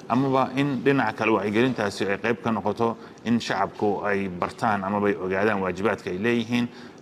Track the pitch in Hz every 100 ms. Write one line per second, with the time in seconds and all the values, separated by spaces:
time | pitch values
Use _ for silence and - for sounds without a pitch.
0 | - 120 139 131 123 127 143 123 117 139
1 | 110 107 110 107 101 107 131 117 104 -
2 | 98 98 113 117 117 110 101 101 117 113
3 | - - 113 117 - 104 101 - 107 87
4 | 101 98 98 87 92 - 120 101 95 104
5 | 101 101 92 95 107 101 92 87 107 98
6 | 95 90 113 120 110 120 120 - - -